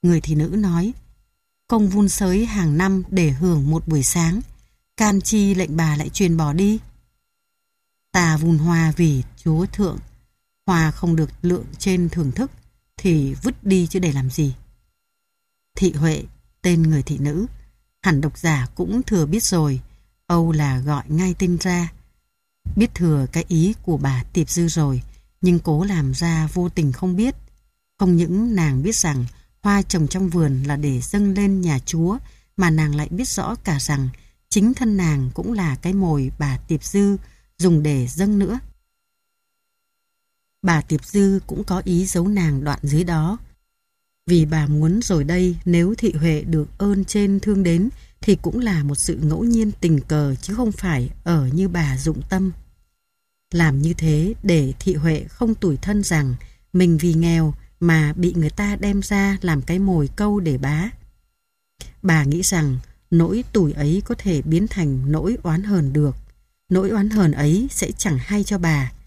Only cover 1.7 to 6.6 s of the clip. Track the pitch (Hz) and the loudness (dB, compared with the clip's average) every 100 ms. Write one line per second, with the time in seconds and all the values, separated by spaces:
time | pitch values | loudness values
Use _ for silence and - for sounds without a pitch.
1.7 | 226 208 196 202 - 190 185 233 208 165 | 2 2 2 0 2 0 0 0 -2 0
2.7 | 147 190 190 180 190 160 131 180 165 139 | 2 2 0 0 0 2 2 2 2 2
3.7 | 160 160 156 127 175 165 190 240 - _ | 0 0 0 0 0 0 0 -6 -16 _
4.7 | _ _ - 214 196 180 220 196 185 185 | _ _ 0 2 2 0 2 2 2 0
5.7 | 156 160 147 147 - 190 165 151 156 | 0 0 0 -4 0 0 2 0 2